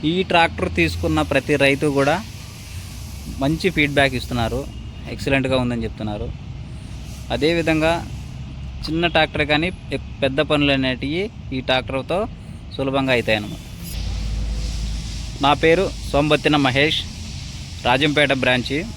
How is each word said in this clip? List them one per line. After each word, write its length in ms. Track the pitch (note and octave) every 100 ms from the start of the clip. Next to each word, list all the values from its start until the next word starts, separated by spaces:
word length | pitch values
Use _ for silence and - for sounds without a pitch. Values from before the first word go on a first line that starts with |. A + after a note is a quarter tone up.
ఈ 180 | D3+ F3+
ట్రాక్టర్ 520 | F#3 F3 E3 - F3+
తీసుకున్న 480 | - E3 - E3 D#3
ప్రతి 340 | D3+ C#3+ B2+ D3
రైతు 300 | C#3 C#3 D3+
కూడా 360 | C#3 C#3 E3 A3 - - - - - - - - - - -
మంచి 320 | C#3 D#3+ F#3+
ఫీడ్‌బ్యాక్ 440 | D#3 D3 C#3+ C#3
ఇస్తున్నారు, 520 | B2+ - B2+ A2+ A#2+ C#3 - - - -
ఎక్సలెంట్గా 480 | A#2+ - C3+ C3 C3
ఉందని 260 | B2 A#2+
చెప్తున్నారు. 640 | A2+ - A2 G#2 A#2+ - - - - - - - - - -
అదేవిధంగా 760 | A#2+ D3 E3+ E3 D#3+ D#3 E3+ - - - - - - - - -
చిన్న 180 | D#3+ E3+
ట్రాక్టర్ 400 | D#3+ D#3 D3+ D3
కానీ 240 | D3+ E3+
పె-, 300 | F3+ - C3+ - -
పెద్ద 180 | C3+ C3+
పనులు 320 | D3+ D3+ C#3+
అనేటివి 580 | C#3 C3 B2+ C3+ D#3+ G#3 - -
ఈ 80 | C3
ట్రాక్టర్తో 680 | B2 C3 B2+ C3+ B2+ E3+ A3 - - - - -
సులభంగా 360 | C3+ C3+ C3+
అవుతాయి 240 | B2 A2+ A2
అన్నమాట. 220 | G#2 - - - - - - - - - - - - - - - - - - -
నా 100 | C#3
పేరు 380 | C#3+ D#3+ E3 F#3+ - -
సోంబత్తిన 440 | C#3+ D3+ D3+ D3+ D3
మహేష్, 460 | C3+ B2+ D3+ D#3 - - - - - - - - A#2+
రాజంపేట 460 | B2+ D3+ D3 C#3+
బ్రాంచి. 520 | C#3 B2 B2+ A#2 C#3 G#3